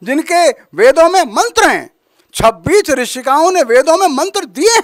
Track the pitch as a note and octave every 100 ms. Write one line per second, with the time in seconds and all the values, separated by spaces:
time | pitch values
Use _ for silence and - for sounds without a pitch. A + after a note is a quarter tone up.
0 | F#3 C#4 - F4 E4 - _ D3 A#3 D4
1 | E4 F#4 D4 A3+ A4+ A#4 F4+ F#3+ C3 _
2 | _ _ _ - A3+ G3 - G4 F#4+ C4
3 | A#3+ B3+ B3+ C#4 E4+ F#4 B3+ B4 - E4
4 | F#4+ C4+ F#4 G4+ D#4 F#3 G4 A#4